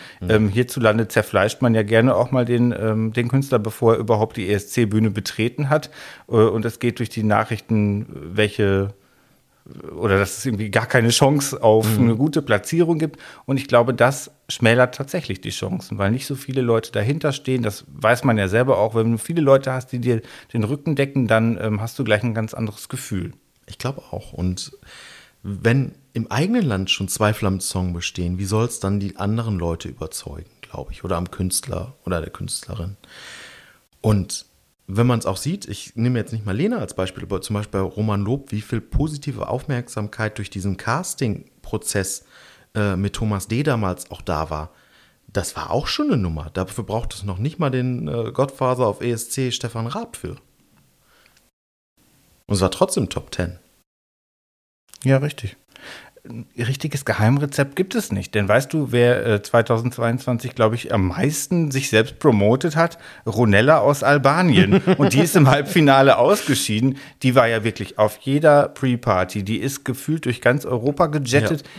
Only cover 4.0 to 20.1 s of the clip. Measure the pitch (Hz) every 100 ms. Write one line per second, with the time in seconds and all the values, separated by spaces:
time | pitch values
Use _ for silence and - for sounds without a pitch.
4 | 110 110 113 - 92 104 - - 110 107
5 | 110 104 - - 113 - 139 151 - -
6 | - - - 113 110 110 113 - 120 -
7 | 113 - 107 104 107 110 - 110 104 101
8 | - - 80 98 104 - 101 98 98 -
9 | _ _ _ _ _ _ - - - -
10 | 113 98 98 - 131 104 107 110 113 127
11 | 117 - 139 143 139 123 110 110 107 110
12 | 117 113 151 151 139 104 - 165 170 165
13 | 156 - - - - 135 - 120 120 120
14 | 120 139 - _ - - 113 120 127 -
15 | 139 180 - 95 - - 101 92 - 101
16 | 98 123 - 139 - 131 120 113 - 110
17 | 107 147 151 135 - 127 113 104 - 73
18 | 113 123 135 110 95 110 127 98 107 113
19 | 113 113 - 170 139 135 135 127 123 123
20 | 120